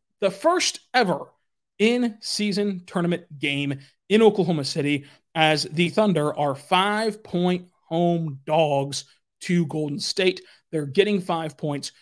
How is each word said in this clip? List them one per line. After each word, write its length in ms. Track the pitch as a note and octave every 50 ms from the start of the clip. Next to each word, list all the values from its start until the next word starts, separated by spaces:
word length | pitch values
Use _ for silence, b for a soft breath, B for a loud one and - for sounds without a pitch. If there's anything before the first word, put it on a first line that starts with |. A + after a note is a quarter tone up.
| _ _ _ -
the 100 | G3+ F#3+
first 520 | F#3 - - E4 F4+ F4 - - - - _ _ -
ever 380 | B3+ A3 F3+ D3 C#3+ - - _ _ _ _ _ _ _ _ _ -
in-season 1040 | G#3 A3+ B3 B3 B3 A3+ G#3 - - - - - G#3 G#3 F3+ G3+ G#3 G3+ F#3+ F3 -
tournament 360 | - - F3+ E3+ F3 F3 E3+ - - D3+
game 420 | C3+ D3 C#3+ C#3 C#3+ C#3+ C#3 C#3 C#3 B B B B _ -
in 120 | G3 A3 A3+
Oklahoma 420 | G#3 G#3+ G3 E3+ F3 E3 D3+ C3+
City 400 | - - D#3+ C#3+ D3 D3 C3+ C#3 B B B B _ -
as 300 | E3 D#3+ D#3 D#3 C#3+ -
the 240 | - D3+ - F3 E3+
Thunder 460 | E3+ G#3+ G#3+ G#3 E3+ D3+ D3 D3 -
are 200 | - D3 C#3+ C3+
five-point 1120 | C#3 - - F#3 F3+ F#3+ G#3 G#3 G#3+ A3+ A3 G#3 - - - - F3 F3+ F3+ F3+ F3+ F3+ - _ _ _
home 520 | - E3 E3+ F3 E3+ F3 E3 D#3+ D3+ C3+ C3+ -
dogs 580 | D#3 D#3 E3 D#3+ D3 C#3+ C#3 C#3 C#3+ C3+ - - b b b b _ _ -
to 260 | - - F3 F3 E3
Golden 320 | C#3 D#3+ D#3 D3+ D3 C#3+ -
State. 420 | - - - G3 F#3 F#3 F#3 - b b b b b -
They're 160 | E3 D#3 D3
getting 340 | C#3 C3 G3 G3 G#3+ G#3 F#3
five 340 | F3+ - E3+ E3 E3 D3+ -
points. 360 | - E3 D3 C#3+ C#3 C#3+ - b b